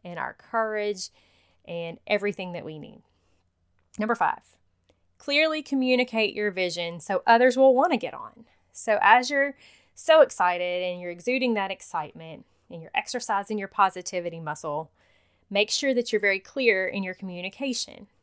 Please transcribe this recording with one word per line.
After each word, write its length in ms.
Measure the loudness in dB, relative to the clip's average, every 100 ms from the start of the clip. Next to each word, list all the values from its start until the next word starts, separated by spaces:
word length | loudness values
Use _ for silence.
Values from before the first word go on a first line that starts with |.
and 140 | -12 -8
our 160 | -8
courage 760 | -10 -6 -4 -2 -2 -4 -4 -10 _ _ _ _ _ -12
and 320 | -10 -10 -12 -4
everything 460 | -2 -2 -6 -10
that 120 | -10
we 140 | -12 -14
need. 240 | -16 -20 _ _ _ _ _ _ _ _ _ -8
Number 160 | -4
five, 280 | 0 0 -2 -12 -20 _ _ _ _ _ _
clearly 440 | -2 2 2 0
communicate 720 | -4 -2 2 2 2 0 -2
your 160 | 0 -4
vision 500 | 0 -2 -2 -8 -8
so 220 | -4 -2 4
others 300 | 6 6 6
will 180 | 6
want 180 | 6 4
to 60 | 0
get 160 | -4
on. 300 | -10 -16 -18 -20 _ _
So 260 | -10 -2 4
as 300 | 8 8 6
you're 260 | 0 0 -4 -20 -20 _
so 260 | -8 4 8
excited 600 | 8 4 0 2 -2 -2
and 180 | -4 -6
you're 100 | -8
exuding 440 | -6 -2 0 0
that 160 | 0 -2
excitement 760 | -6 -8 -8 -8 -14 -18 -18 -20 _ _
and 120 | -18
you're 80 | -6
exercising 640 | -6 -6 -10 -4 -6 -4 -8
your 100 | -6
positivity 720 | 0 0 0 -8 -6 -6 -8
muscle, 520 | -10 -8 -6 -6 -8 _ _ _ _ _ _
make 220 | 0 0
sure 240 | 0 0
that 180 | 0 0
you're 80 | 0
very 180 | 0 -2
clear 480 | -4 0 2 2 -2
in 160 | -6
your 120 | -8
communication. 920 | -10 -12 -10 -12 -8 -6 -6 -8 -14 -20 _